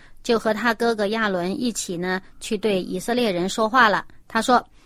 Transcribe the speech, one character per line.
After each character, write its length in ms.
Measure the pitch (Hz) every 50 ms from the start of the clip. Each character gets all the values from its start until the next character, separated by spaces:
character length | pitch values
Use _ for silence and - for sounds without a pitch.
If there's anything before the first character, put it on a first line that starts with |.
| - - - - -
就 140 | - 240 220
和 160 | - 226 220
他 200 | 208 220 247 226
哥 200 | - 240 233 233
哥 120 | 208 214 196
亚 220 | 214 226 226 208
伦 280 | 190 180 170 180 196 -
一 140 | 247 247
起 240 | 208 - - - 185
呢， 240 | 165 175 185 185 190 - - - -
去 160 | - - 226 202
对 240 | 185 226 202 185
以 180 | 175 - 185 185
色 140 | 180 - 233
列 180 | 247 247 220
人 160 | 185 175 175 190
说 220 | - - 226 220
话 180 | 208 262 240 214
了。 160 | 196 165 - - - - - -
他 140 | - 226
说 200 | 220 - 247 233 - - - - -